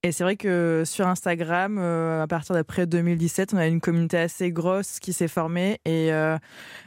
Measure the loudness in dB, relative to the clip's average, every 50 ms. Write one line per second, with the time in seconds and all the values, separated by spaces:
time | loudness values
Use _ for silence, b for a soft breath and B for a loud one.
0 | 0 0 0 2 0 0 0 0 0 0 2 4 4 4 2 2 0 0 0 0
1 | 2 2 0 0 0 -2 -2 -2 0 0 0 0 0 0 -2 -2 -2 0 0 0
2 | 0 0 0 -2 0 0 -2 -4 -2 0 0 0 0 0 0 -2 0 2 2 2
3 | 2 2 2 2 0 0 0 0 -2 0 2 2 2 2 2 2 2 2 2 2
4 | 2 2 2 0 0 0 -2 -2 -4 -2 -2 0 0 0 0 0 -2 -6 -10 -10
5 | -8 -6 -4 -2 -2 -2 0 -2 -2 0 0 0 0 0 -2 -2 _ -2 0 2
6 | 2 2 2 2 2 0 0 -2 B B B B B B B B B